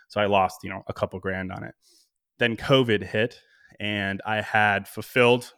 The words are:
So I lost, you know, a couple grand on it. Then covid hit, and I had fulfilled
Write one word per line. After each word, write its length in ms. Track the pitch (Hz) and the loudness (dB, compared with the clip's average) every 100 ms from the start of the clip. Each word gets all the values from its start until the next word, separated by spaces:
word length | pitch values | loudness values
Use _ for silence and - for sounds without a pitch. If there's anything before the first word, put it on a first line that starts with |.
| _ | _
So 120 | 104 | -2
I 60 | 101 | 2
lost, 380 | 98 92 - | 2 0 -2
you 60 | 92 | -12
know, 120 | 95 - | -12 -12
a 40 | |
couple 280 | - 104 92 | -6 -8 -6
grand 320 | 95 92 92 | -8 -8 -8
on 100 | 92 | -10
it. 140 | - - _ _ _ _ _ - | -14 -18 _ _ _ _ _ -2
Then 160 | 120 110 | 0 0
covid 480 | - 135 117 104 | 2 4 4 0
hit, 360 | 98 107 120 - _ _ _ - | 0 -2 -2 -6 _ _ _ -10
and 420 | 104 104 98 98 107 | -6 -4 -4 -6 -4
I 140 | 107 | -4
had 480 | - 110 104 98 101 | 0 2 2 2 -4
fulfilled 640 | 110 - 131 120 123 - | -12 -2 4 6 4 0